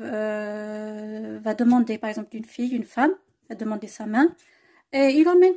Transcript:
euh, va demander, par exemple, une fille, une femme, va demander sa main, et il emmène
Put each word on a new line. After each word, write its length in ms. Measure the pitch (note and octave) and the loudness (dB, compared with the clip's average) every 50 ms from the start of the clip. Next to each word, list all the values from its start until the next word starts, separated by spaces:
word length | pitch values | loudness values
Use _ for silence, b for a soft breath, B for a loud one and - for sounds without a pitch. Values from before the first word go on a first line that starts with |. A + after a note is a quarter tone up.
euh, 1400 | A3 A#3 A3 G#3+ G#3+ G#3+ G#3+ G#3+ G#3+ G#3 G#3 G#3+ G#3+ G#3+ G#3+ G#3+ G#3+ G#3+ G#3+ G#3+ G#3+ G#3+ G#3+ G#3+ A3 G#3+ G#3+ G#3+ | -8 -8 -6 -4 -4 -4 -4 -6 -6 -8 -8 -10 -10 -10 -10 -10 -10 -10 -10 -12 -12 -10 -10 -10 -10 -10 -10 -8
va 120 | G#3+ A3 G#3+ | -4 -4 -2
demander, 440 | G#3+ B3 A#3+ B3 B3 A#3 A3+ A3 A3 | 2 4 4 6 4 4 2 -2 -6
par 120 | - G#3+ | -6 -8
exemple, 260 | G#3+ A3 G#3+ - - | -8 -8 -10 -12 -12
une 80 | A3 A3 | -14 -14
fille, 320 | - - - A#3+ B3 B3+ | -14 -10 -8 -6 -4 -4
une 80 | A3+ - | -4 -6
femme, 300 | - - A#3 C4 D#4 F#4+ - _ _ _ _ _ - | -6 -2 0 0 0 0 -2 _ _ _ _ _ -16
va 80 | A3+ | -12
demander 320 | F#3+ A3 G#3+ G#3+ G#3 A3 G3+ | -10 -8 -8 -8 -8 -10 -12
sa 180 | - - A3 | -14 -12 -8
main, 300 | A3 G#3+ A#3+ D4+ F4 - b b b b b b b b b b b | -2 0 2 2 2 0 b b b b b b b b b b b
et 200 | - C4+ C#4 C4+ | 0 2 2 4
il 180 | C4+ D4+ D#4 F4 | 6 4 4 6
emmène 260 | F4+ F4+ F4+ F#4 F4+ | 6 6 6 6 4